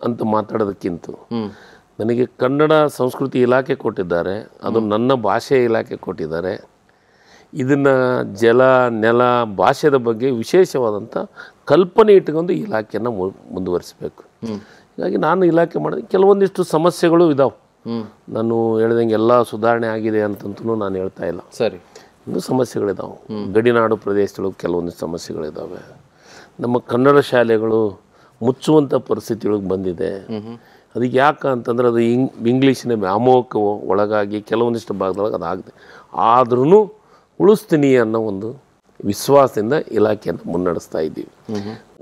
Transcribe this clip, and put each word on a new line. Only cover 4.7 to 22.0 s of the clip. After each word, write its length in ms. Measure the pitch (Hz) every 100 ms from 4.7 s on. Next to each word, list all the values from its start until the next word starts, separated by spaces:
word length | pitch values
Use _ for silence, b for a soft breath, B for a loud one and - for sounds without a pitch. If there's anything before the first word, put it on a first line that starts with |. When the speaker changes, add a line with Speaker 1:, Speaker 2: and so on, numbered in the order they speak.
| 117
Speaker 2:
ಹ್ಮ್. 120 | 107
Speaker 1:
ನನ್ನ 220 | 107 123
ಭಾಷೆ 520 | 135 104 110 - 135
ಇಲಾಖೆ 320 | 120 110 107 113
ಕೊಟ್ಟಿದ್ದಾರೆ. 680 | - 92 80 82 90 107 - _ _ b b b b b b
ಇದನ್ನ 320 | - 127 143 139 131 127 127 117
ಜಲ, 540 | 101 113 120 131 127 123
ನೆಲ, 540 | 113 110 120 123 123
ಭಾಷೆದ 500 | 113 95 98 139 156
ಬಗ್ಗೆ 360 | 135 117 110 131
ವಿಶೇಷವಾದಂಥ 840 | 117 113 180 185 139 117 104 113 185 202 B B B
ಕಲ್ಪನೆ 480 | - 151 185 - 214
ಇಟ್ಕೊಂಡು 400 | 196 - 156 175
ಈ 80 | 175
ಇಲಾಖೆಯನ್ನು 500 | 104 110 107 104 120
ಮು-, 260 | 104 95 - -
ಮುಂದುವರಿಸಬೇಕು. 960 | 92 92 87 - - 78 - - _ 113
Speaker 2:
ಹ್ಮ್. 140 | 101
Speaker 1:
ಹೀಗಾಗಿ 560 | - - _ - 175 202
ನಾನು 280 | 156 185
ಇಲಾಖೆ 340 | 175 165 170 -
ಮಾಡಿದ 260 | 151 240
ಕೆಲವೊಂದಿಷ್ಟು 600 | 226 190 196 202 196 185
ಸಮಸ್ಯೆಗಳು 680 | 175 156 175 170 170 165 170
ಇದಾವೆ. 260 | 135 127 - _ _ 113
Speaker 2:
ಹ್ಮ್. 440 | 117 104 _ -
Speaker 1:
ನಾನು 440 | 113 113 117 113 110
ಹೇಳ್ದಂಗೆ 340 | 113 117 113
ಎಲ್ಲ 300 | 107 110 123
ಸುಧಾರಣೆ 440 | 113 110 113 117 113
ಆಗಿದೆ 360 | 110 110 107
ಅಂತಂತೂ 520 | 104 101 101 98 113
ನಾನು 200 | 113 98
ಹೇಳ್ತಾ 320 | 95 95 - 87
ಇಲ್ಲ. 140 | 85 -
Speaker 2:
ಸರಿ. 240 | - 113 90 _ b